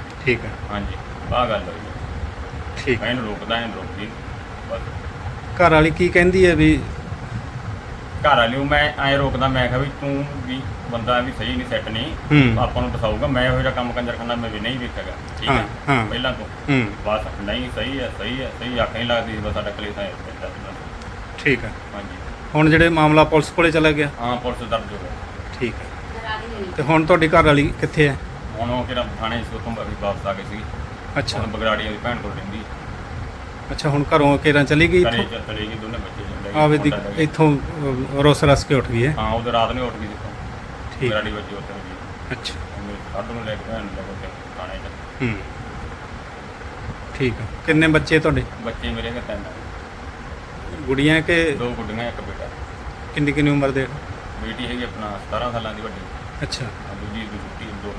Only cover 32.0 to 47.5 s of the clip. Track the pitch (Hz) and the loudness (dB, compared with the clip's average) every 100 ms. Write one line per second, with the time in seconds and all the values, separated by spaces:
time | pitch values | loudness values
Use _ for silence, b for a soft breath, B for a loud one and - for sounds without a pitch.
32 | 120 113 101 - 196 220 214 - - - | -4 -4 -4 -6 -6 -8 -8 -10 -10 -10
33 | - - - - - - - 139 151 143 | -8 -8 -8 -10 -12 -10 -8 -2 0 2
34 | 139 156 143 139 151 143 135 151 170 180 | 4 6 6 6 6 6 6 6 6 6
35 | 180 117 - 113 107 107 107 110 110 113 | 6 4 0 -4 -6 -6 -6 -6 -6 -6
36 | - - 101 - 101 151 151 151 147 104 | -8 -8 -8 -8 -2 4 6 6 4 2
37 | 101 101 156 - 156 139 - 156 139 127 | -2 0 0 6 6 6 0 -4 -2 -2
38 | 135 139 147 143 147 139 - 135 113 117 | -2 4 6 8 8 6 6 2 4 2
39 | 120 113 110 113 120 117 113 123 123 110 | 2 2 0 0 2 2 2 0 -2 -4
40 | 104 104 - - - - - - - - | -6 -8 -8 -8 -10 -10 -10 -10 -10 -2
41 | 127 107 107 104 98 101 - 98 - 90 | 0 2 0 -4 -6 -10 -10 -10 -10 -10
42 | - - - 127 - - - 104 101 101 | -12 -10 -8 -8 -6 -8 -8 -10 -8 -10
43 | - 98 110 117 107 104 - 113 104 92 | -8 -8 -6 -8 -6 -8 -6 -8 -6 -8
44 | 92 95 98 95 - 95 92 92 85 - | -10 -10 -10 -12 -12 -10 -10 -10 -10 -12
45 | - - 123 101 - - - - - - | -12 -4 -2 -2 -8 -10 -10 -10 -10 -12
46 | - - - - - - - - - - | -12 -12 -12 -14 -14 -14 -12 -10 -10 -10
47 | - - 131 110 110 | -8 -2 0 0 -6